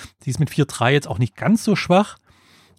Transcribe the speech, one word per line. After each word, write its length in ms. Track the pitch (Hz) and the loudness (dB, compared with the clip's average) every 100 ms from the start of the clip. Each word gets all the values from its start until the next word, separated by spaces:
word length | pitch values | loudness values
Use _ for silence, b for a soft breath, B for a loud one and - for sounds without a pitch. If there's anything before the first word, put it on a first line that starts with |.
| B _ | B _
Sie 80 | - | -6
ist 100 | 120 | -2
mit 100 | 151 | -2
vier 160 | - 139 | 0 -2
drei 280 | - 120 | 0 2
jetzt 140 | 143 - | 2 0
auch 120 | 98 | -4
nicht 160 | 123 - | -4 -2
ganz 280 | 147 226 | 0 0
so 120 | - 202 | 2 -2
schwach. 420 | - 180 208 - b b b b b | 2 2 2 -4 b b b b b